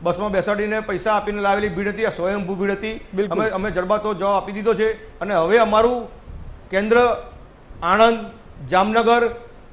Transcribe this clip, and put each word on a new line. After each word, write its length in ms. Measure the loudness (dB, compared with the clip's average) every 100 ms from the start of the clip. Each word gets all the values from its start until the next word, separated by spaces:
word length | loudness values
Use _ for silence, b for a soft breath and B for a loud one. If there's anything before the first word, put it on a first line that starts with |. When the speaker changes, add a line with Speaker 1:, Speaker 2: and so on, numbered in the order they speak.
Speaker 1:
બસમાં 300 | -4 -2 -2
બેસાડીને 480 | -2 0 -2 -2 -4
પૈસા 340 | -4 -4 0
આપીને 280 | 0 -2 -2
લાવેલી 280 | 0 0 0
ભીડ 180 | -2 -4
નથી, 180 | -2 -4
આ 40 |
સ્વયંભૂ 460 | -2 -4 -2 -4 -4
ભીડ 160 | -2
હતી. 280 | -2 -6 -8 -8
Speaker 2:
બિલકુલ. 280 | -4 -2 0
Speaker 1:
અમે, 80 | -2
અમે 220 | -2 -2
જડબાતોડ 460 | -4 0 -2 -2 -2
જવાબ 160 | 0
આપી 180 | 0 -2
દીધો 220 | -4 -2
છે 460 | 0 0 -2 -12 -10
અને 160 | -2 0
હવે 220 | 4 4
અમારું 500 | 4 4 4 0 -6 -16 -18 -16 -16 -18 -4
કેન્દ્ર 520 | -2 4 4 4 0 -8 -18 -20 -20 -20 -6
આણંદ, 340 | 0 6 6 4 -6 -16 -20 -16 0
જામનગર, 680 | 2 4 4 4 4 2 -4 -16 -20 -20